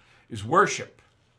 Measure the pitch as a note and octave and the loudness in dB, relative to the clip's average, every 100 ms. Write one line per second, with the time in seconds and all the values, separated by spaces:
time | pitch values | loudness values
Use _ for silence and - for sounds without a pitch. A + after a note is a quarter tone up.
0 | _ _ - A2 G#2+ E3+ G3 - - - | _ _ -16 -12 0 2 2 0 -10 -16
1 | _ _ _ | _ _ _